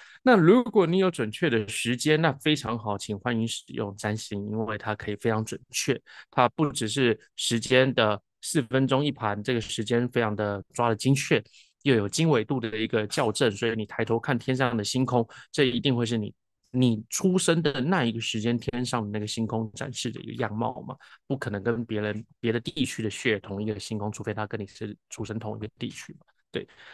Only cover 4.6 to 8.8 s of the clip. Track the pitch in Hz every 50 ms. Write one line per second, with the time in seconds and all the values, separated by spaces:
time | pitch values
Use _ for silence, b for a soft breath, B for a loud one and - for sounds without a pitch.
4.6 | 110 107 107 104 - 110 107 - - 104 104 - - 117 110 110 107 - - -
5.6 | - - - - - - 120 - - b b b b b b 131 123 120 - -
6.6 | 156 143 120 - 113 107 117 143 127 117 107 - _ _ _ - - - 117 113
7.6 | 113 - 127 127 131 135 117 127 113 107 104 101 - _ _ _ - - - 160
8.6 | 120 113 123 135